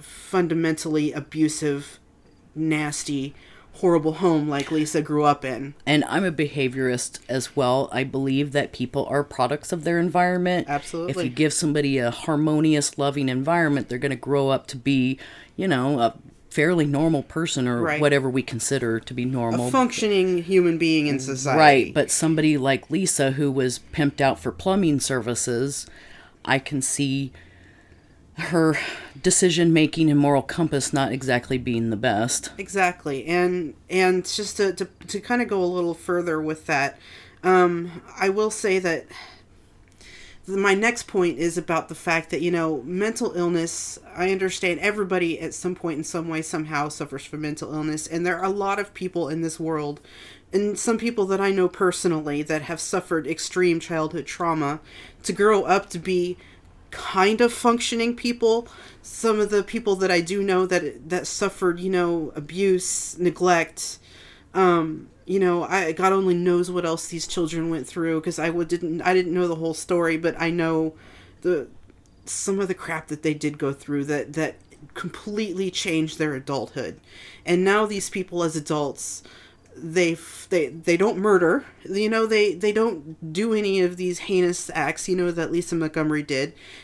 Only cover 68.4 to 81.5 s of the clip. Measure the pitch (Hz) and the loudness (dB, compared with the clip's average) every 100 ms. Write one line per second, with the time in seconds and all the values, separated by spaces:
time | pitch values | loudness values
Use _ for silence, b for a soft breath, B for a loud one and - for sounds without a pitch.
68.4 | 165 170 165 170 170 165 180 185 180 180 | -2 -2 -2 -2 -2 -2 2 2 2 0
69.4 | 175 160 165 156 - 175 170 160 170 - | 0 -2 -4 -6 -2 0 2 2 -2 -2
70.4 | 165 175 165 160 160 160 B B B B | -2 0 0 0 -2 -4 B B B B
71.4 | 175 170 120 - - - - - - - | -2 -2 -4 -14 -20 -20 -20 -20 -10 -6
72.4 | - 196 190 180 - 160 - 151 156 151 | -4 -2 -2 -4 -6 -10 -8 -4 -2 -2
73.4 | 151 147 139 139 - 143 143 147 131 151 | -4 -2 -4 -4 -4 -4 -2 -2 -2 -4
74.4 | 147 - - - - - 175 - - 208 | -4 -6 -20 -20 -18 -10 -10 -10 -8 -4
75.4 | 214 180 190 - 196 160 156 - 156 135 | -4 -4 -4 -4 -2 0 -2 -2 -4 -4
76.4 | 135 139 110 - 98 - B B B B | -4 -4 -4 -8 -8 -10 B B B B
77.4 | - 175 190 208 214 202 - 196 180 175 | 0 2 4 4 2 -2 -6 -6 -6 -2
78.4 | 165 156 147 151 143 - - - B B | -2 -2 -4 -2 -2 -6 -10 -12 B B
79.4 | B B _ - 165 165 170 165 - - | B B _ -14 -4 2 2 0 -8 -16
80.4 | - 180 143 160 160 170 202 196 208 190 | -2 0 0 -2 0 4 4 2 4 6
81.4 | 170 | 6